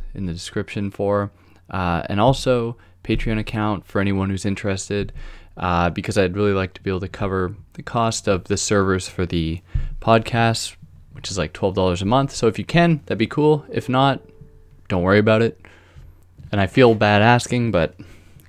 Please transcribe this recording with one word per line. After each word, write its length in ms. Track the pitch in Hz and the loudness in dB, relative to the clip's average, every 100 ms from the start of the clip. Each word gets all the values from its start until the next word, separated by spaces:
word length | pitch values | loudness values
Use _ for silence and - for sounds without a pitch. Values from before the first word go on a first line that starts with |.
| - | -10
in 140 | - 92 | -8 -8
the 80 | |
description 560 | 85 - 104 98 107 101 | -8 -8 -8 -8 -6 -6
for. 400 | - 101 101 101 _ - - - | -4 -2 0 -2 _ -20 -20 -10
Uh, 320 | 95 87 85 - | -4 -2 -2 -2
and 100 | 101 | 2
also 560 | 120 135 131 123 117 117 - _ | 2 2 0 0 -2 -8 -18 _
Patreon 360 | - 110 117 107 | -4 -2 -2 -4
account 480 | 107 110 107 95 - | -4 -4 -2 -4 -4
for 120 | 104 | -2
anyone 300 | 98 95 95 | 0 0 -2
who's 160 | 95 | -2
interested, 720 | 101 98 104 95 - 101 98 - - - - - | -4 -4 -4 -4 -4 -4 -4 -8 -14 -16 -18 -6
uh, 320 | 90 87 87 | -2 2 0
because 300 | 82 95 104 | -2 -2 0
I'd 180 | 90 101 | 0 2
really 160 | 104 | 0
like 220 | 98 95 | 0 -2
to 80 | - | -6
be 80 | 98 | -6
able 100 | 92 | -4
to 80 | 92 | -6
cover 480 | - 98 95 92 104 - | -6 -4 -2 -4 -6 -16
the 80 | - | -18
cost 460 | - 120 113 - - | -6 -2 0 -2 -2
of 160 | 95 | -2
the 120 | - 98 | -2 -4
servers 500 | - 101 95 92 - | 0 2 2 0 -2
for 160 | - | -6
the 380 | 87 85 80 85 - - - - | -2 -2 -2 -6 -6 -4 -4 -4
podcast, 760 | - 113 - 117 117 113 - - - - - | 2 4 2 0 0 0 -6 -14 -20 -20 -20
which 180 | - - | -14 -8
is, 80 | 95 | -4
like, 160 | 80 | -6
twelve 200 | - 101 | -2 -2
dollars 280 | 95 92 87 | 2 0 0
a 40 | 98 | 0
month. 260 | 131 135 | 0 0
So 140 | - 113 | 0 0
if 120 | 101 | 0
you 60 | |
can, 360 | - 170 170 151 - | 0 2 4 2 -2
that'd 100 | 107 | -2
be 100 | 113 | -2
cool. 380 | - 151 151 - | 2 2 2 0
If 180 | - - | -6 -2
not, 320 | 127 139 127 - - - - - - - | 2 2 0 -8 -20 -20 -20 -20 -16 -4
don't 140 | 92 | 0
worry 160 | 92 104 | 4 4
about 220 | 107 110 | 6 4
it. 180 | 113 - - - - - - - - - - | 2 -4 -18 -20 -20 -20 -20 -20 -20 -20 -6
And 80 | 101 | -2
I 60 | 95 | 0
feel 280 | 131 120 | 6 6
bad 280 | 107 104 104 | 6 4 4
asking, 480 | 110 120 - 123 117 | 6 4 2 -2 0
but 240 | 90 78 - - - - - | 0 0 -4 -20 -20 -20 -20